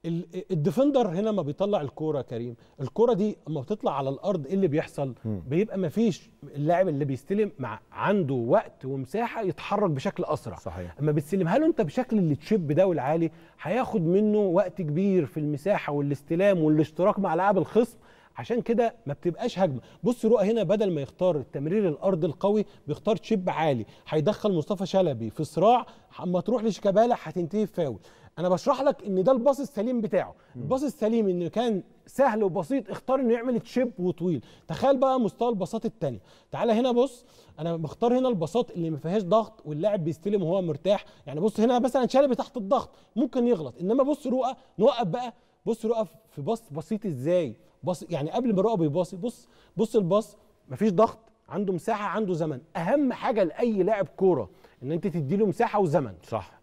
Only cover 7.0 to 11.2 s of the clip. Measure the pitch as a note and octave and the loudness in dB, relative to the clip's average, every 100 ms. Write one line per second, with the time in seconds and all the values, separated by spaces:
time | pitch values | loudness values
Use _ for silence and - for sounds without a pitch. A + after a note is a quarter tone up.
7 | C#3+ C3 - G3+ G#3 - B2 A2 _ - | -2 -4 -4 -2 -2 -4 -10 -10 _ -4
8 | C#3 G3+ C#3+ C3 A#2 G3 - - C3 C3+ | 0 0 0 -2 2 2 0 -12 -8 -8
9 | B2+ G#3 A#3 C#4+ F#3+ D3 - G3+ G3 C#3 | -6 -4 -4 -4 -6 -6 -4 0 0 0
10 | G3+ - E3 - A#2+ F2+ - F2+ F2 - | -4 -6 -4 -4 -6 -12 -12 -10 -12 -4
11 | D3+ D3 | 0 0